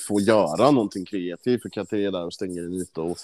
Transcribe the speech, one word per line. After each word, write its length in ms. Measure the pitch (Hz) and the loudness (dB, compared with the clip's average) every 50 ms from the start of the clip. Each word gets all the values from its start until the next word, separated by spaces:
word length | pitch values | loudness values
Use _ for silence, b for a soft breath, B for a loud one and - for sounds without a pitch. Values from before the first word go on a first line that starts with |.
| - | -6
få 120 | - 101 104 | -2 0 2
göra 520 | 101 110 110 107 92 76 78 85 120 143 | 4 4 4 4 4 2 2 4 4 6
någonting 340 | 147 123 104 98 - 98 90 | 6 4 2 0 -4 -6 -8
kreativt, 560 | - 104 95 87 90 85 - - 123 123 110 | -6 -6 -6 -6 -6 -8 -4 -2 0 0 0
för 80 | - 98 | -2 -6
Kanté 360 | - 107 95 - 110 104 101 | -8 -8 -6 -4 -2 -2 -2
är 60 | 101 | -2
där 140 | 95 90 85 | -2 -4 -6
och 80 | 87 - | -6 -8
stänger 300 | - 101 92 90 87 85 | -8 -8 -8 -6 -8 -8
en 100 | 85 92 | -6 -6
yta. 280 | 92 90 - - 80 | -8 -8 -8 -8 -6
Och 160 | 80 87 87 - | -6 -6 -6 -8